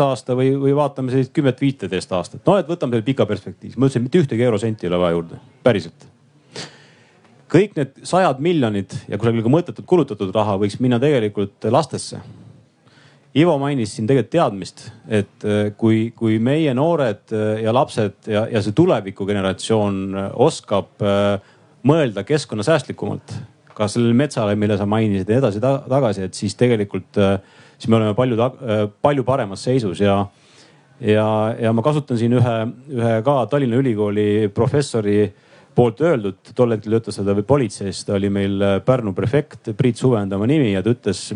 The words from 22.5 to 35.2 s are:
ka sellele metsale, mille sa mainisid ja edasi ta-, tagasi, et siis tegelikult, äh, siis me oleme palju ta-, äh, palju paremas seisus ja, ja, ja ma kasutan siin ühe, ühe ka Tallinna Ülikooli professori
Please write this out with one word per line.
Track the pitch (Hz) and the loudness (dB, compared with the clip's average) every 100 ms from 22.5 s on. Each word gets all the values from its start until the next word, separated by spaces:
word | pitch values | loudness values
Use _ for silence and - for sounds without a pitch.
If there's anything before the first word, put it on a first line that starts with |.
| 107 104 160 - - 104 98 - - - _ _ - | -4 0 0 0 -8 -8 -8 -10 -14 -14 _ _ -4
ka | 107 | -2
sellele | 120 117 117 | 2 2 4
metsale, | 147 - 104 104 | 2 0 -2 0
mille | 104 101 | 0 0
sa | 101 | 0
mainisid | 110 110 98 90 | 0 0 0 0
ja | 120 | 0
edasi | 127 101 | 0 0
ta-, | 127 139 135 | -2 -2 0
tagasi, | 131 120 98 92 | 0 0 -2 -6
et | - | -6
siis | 104 - | -6 0
tegelikult, | 123 113 101 95 - - | 2 2 -2 -8 -6 0
äh, | 98 98 - - - - | 2 0 -6 -20 -20 -8
siis | - | 0
me | 113 | 2
oleme | 107 104 | 2 0
palju | 131 113 | 0 0
ta-, | 127 - 131 | -2 -2 -4
äh, | 107 104 - | -2 -2 0
palju | 143 147 123 | 0 0 0
paremas | 135 104 95 123 | -2 -4 -6 -2
seisus | 131 107 82 | -2 -2 0
ja, | 101 98 98 _ _ - - _ _ - | 2 2 -2 _ _ -20 -20 _ _ -6
ja, | 104 107 107 107 107 | 0 2 2 0 -2
ja | 117 113 | -2 0
ma | 113 147 | 2 2
kasutan | 151 143 120 | 0 -2 -2
siin | 117 123 | 2 2
ühe, | 120 113 113 - 135 127 | 2 0 -4 -8 -10 -2
ühe | 117 113 110 | 0 0 2
ka | 143 110 | 0 2
Tallinna | 143 127 117 | 0 0 0
Ülikooli | 135 104 104 104 104 104 104 | 0 0 0 0 2 2 0
professori | 101 117 147 139 113 104 104 | 0 0 0 -2 -2 0 2